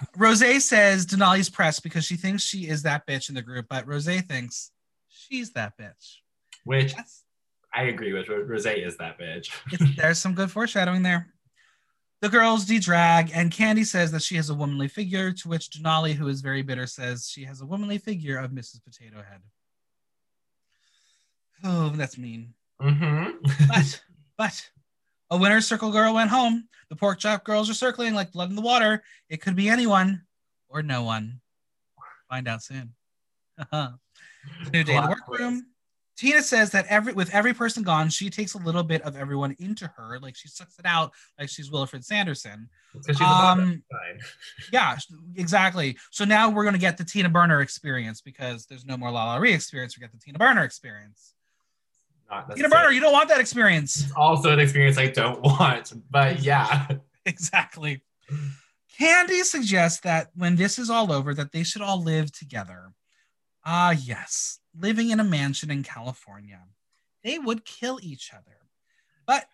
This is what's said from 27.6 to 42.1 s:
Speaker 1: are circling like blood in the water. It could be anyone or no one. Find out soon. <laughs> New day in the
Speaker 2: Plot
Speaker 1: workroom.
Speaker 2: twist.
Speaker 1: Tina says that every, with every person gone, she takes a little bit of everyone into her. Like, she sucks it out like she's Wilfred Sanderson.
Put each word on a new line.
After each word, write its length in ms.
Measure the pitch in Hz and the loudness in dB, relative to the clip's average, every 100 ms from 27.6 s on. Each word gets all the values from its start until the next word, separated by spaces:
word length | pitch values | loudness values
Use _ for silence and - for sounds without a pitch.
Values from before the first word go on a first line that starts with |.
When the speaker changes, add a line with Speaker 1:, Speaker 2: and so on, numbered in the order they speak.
| 214 | 0
Speaker 1:
are 40 | |
circling 400 | 220 254 247 233 | -2 -2 -2 -2
like 180 | 208 185 | -2 -4
blood 180 | 175 180 | -6 -6
in 60 | 202 | -4
the 60 | |
water. 400 | 233 247 214 214 - - - | 2 4 4 0 -4 -20 -14
It 120 | 156 | -8
could 160 | 196 185 | -4 0
be 120 | 208 | 2
anyone 540 | 240 233 196 185 185 _ _ _ _ _ | 2 4 4 4 0 _ _ _ _ _
or 140 | 147 | -8
no 200 | 151 127 | -4 -2
one. 360 | 113 110 107 123 _ _ _ _ _ _ - - - | -2 -4 -6 -14 _ _ _ _ _ _ -20 -20 -12
Find 200 | 127 123 | -10 -8
out 140 | 113 | -8
soon. 320 | - 135 120 120 _ _ _ _ _ - | -10 -16 -16 -20 _ _ _ _ _ -18
<laughs> 140 | 143 | -8
New 1120 | 151 131 127 _ _ - _ 143 165 151 165 | -6 -6 -10 _ _ -20 _ -20 -16 -4 -2
day 120 | 151 147 | 2 2
in 60 | |
the 40 | 151 | 2
Speaker 2:
Plot 20 | - - | -2 -6
Speaker 1:
workroom. 220 | 127 247 | -6 -4
Speaker 2:
twist. 120 | 247 - _ _ _ _ - | -6 -8 _ _ _ _ -2
Speaker 1:
Tina 260 | 262 302 | 2 4
says 280 | - 226 208 | 4 2 2
that 140 | 196 185 | 2 2
every, 240 | 214 226 | 2 0
with 200 | 190 175 | -2 0
every 200 | 202 233 | 2 2
person 280 | 233 226 226 | 0 -2 -2
gone, 260 | 185 156 156 | 0 2 2
she 200 | - 196 | -2 -6
takes 240 | - 208 | -8 -8
a 40 | 202 | -6
little 240 | 165 175 | -4 -2
bit 180 | 165 160 | 0 -2
of 140 | 147 139 | -4 -10
everyone 400 | 139 139 139 139 | -6 -4 -4 -6
into 280 | 185 214 165 - | -10 -10 -12 -16
her. 220 | 113 127 | -16 -16
Like, 160 | 135 - | -16 -20
she 120 | 151 | -20
sucks 300 | - 180 _ | -20 -20 _
it 80 | 180 | 0
out 260 | 170 156 - _ - | 2 0 -4 _ -14
like 100 | 143 | -12
she's 220 | - 143 | -12 -8
Wilfred 340 | 147 135 135 | -4 -4 -8
Sanderson. 640 | - | -6